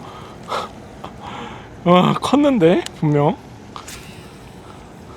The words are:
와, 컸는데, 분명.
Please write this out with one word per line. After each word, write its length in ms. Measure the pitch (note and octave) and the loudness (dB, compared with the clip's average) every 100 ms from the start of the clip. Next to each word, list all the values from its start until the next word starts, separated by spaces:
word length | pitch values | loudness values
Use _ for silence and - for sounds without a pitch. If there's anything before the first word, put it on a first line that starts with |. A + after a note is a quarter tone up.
| - - - - - - - - - - - - - - - - - - | -16 -16 -16 -16 -8 -8 -8 -14 -18 -16 -16 -14 -14 -12 -12 -14 -16 -2
와, 280 | E3+ F3+ D3+ | 4 6 6
컸는데, 680 | D3+ - C#4+ D4 A#3+ E3 A#3 - - | 2 2 4 4 6 6 6 0 -2
분명. 400 | D3+ D3 D3 B3 - - - - - - - - - - - - - - - - - | 2 4 2 0 -8 -20 -18 -16 -16 -16 -16 -18 -20 -20 -20 -20 -20 -20 -20 -20 -20